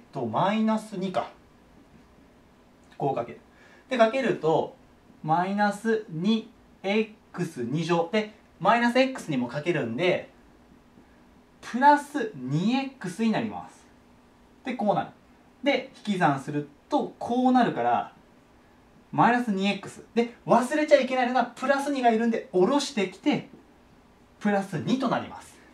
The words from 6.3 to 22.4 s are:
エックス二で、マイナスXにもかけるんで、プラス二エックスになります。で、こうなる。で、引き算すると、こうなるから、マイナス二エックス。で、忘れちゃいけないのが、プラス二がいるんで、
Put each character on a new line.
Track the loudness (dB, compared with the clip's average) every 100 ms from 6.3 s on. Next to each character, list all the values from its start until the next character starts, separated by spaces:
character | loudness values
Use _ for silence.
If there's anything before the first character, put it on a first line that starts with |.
| 0 -2 -18 -20 _
エ | -2
ッ | 0 -2 -6 _
ク | -8 -8
ス | -6
二 | -6 -4 0 0 2
で、 | -2 -2 -8 _ -2
マ | 2 4
イ |
ナ | 4
ス | 2
X | 2 -2 -6
に | -4
も | -4
か | -4
け | -2
る | -2 -2
ん | -2
で、 | 0 -2 -4 -20 _ _ _ -20 _ -20 -20 _ _ _ _ _
プ | -8 4
ラ | 6 6
ス | 2 -6 -6 -6
二 | -4 -2 0
エ | 0
ッ | -2 -8
ク | -10
ス | -2
に | 0
な | 0
り | -2
ま | -8 -14
す。 | -20 -20 -20 _ -20 _ _ _ _ -8
で、 |
こ | -2 0
う | 0
な |
る。 | -2 -10 _ _ _ _
で、 | 0 0 -2 -8 -4
引 | 2
き |
算 | 2 2
す | -2
る | -6 -6 -12 -4
と、 | -2 -2 -6
こ | -4 0 4
う |
な | 4
る | 4
か | 0
ら、 | 0 0 -2 -12 -20 _ _ -20 _ _ _ -20 _
マ | 2 4
イ |
ナ | 4
ス | 0
二 | 0 0
エ |
ッ | -2
ク | -8
ス。 | -18 -6 -2
で、 | -2 -4 2
忘 | 2 4 0
れ | 4
ち |
ゃ | 4
い | 4
け | 0
な |
い | 0
の |
が、 | 0 -2
プ | -2 0
ラ | 0
ス | 0
二 | 0
が | 2
い | 2
る | 2
ん |
で、 | -2